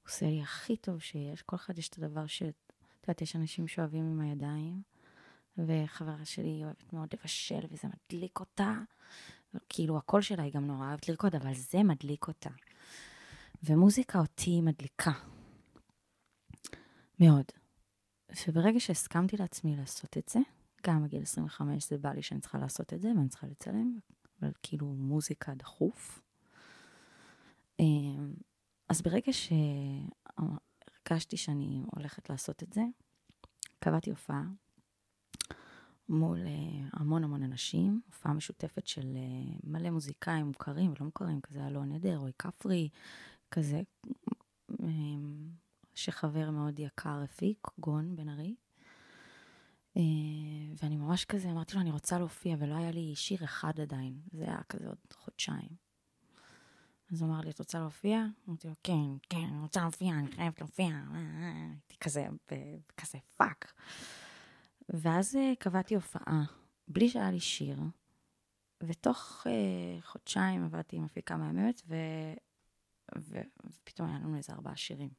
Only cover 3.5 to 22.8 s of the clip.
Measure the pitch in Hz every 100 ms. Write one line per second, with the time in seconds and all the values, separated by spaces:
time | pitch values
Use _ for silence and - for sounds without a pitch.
3.5 | - 165 - 160 160 160 156 151 147 143
4.5 | 151 156 185 - _ - - - - _
5.5 | - 160 160 151 - 156 151 156 - 160
6.5 | 156 156 - - 160 156 - 156 - -
7.5 | 160 156 156 - - _ 175 180 - 185
8.5 | - 202 220 220 _ - - - - _
9.5 | - _ - 160 156 - 202 202 185 143
10.5 | 143 143 135 135 147 - 160 202 160 135
11.5 | 127 131 180 208 143 143 147 - 156 143
12.5 | 131 - - - - - - - - -
13.5 | - 156 156 196 208 254 190 156 - 180
14.5 | 170 165 147 139 - 170 139 - - -
15.5 | - _ - _ _ _ _ _ _ _
16.5 | - - - - - _ - 170 143 -
17.5 | - _ _ _ _ _ _ - - -
18.5 | 160 190 233 - 170 - 170 190 208 180
19.5 | - 156 147 135 - - - - 226 277
20.5 | - _ _ - 160 147 147 147 - 156
21.5 | - 143 147 - 147 143 139 - 139 -
22.5 | 139 135 -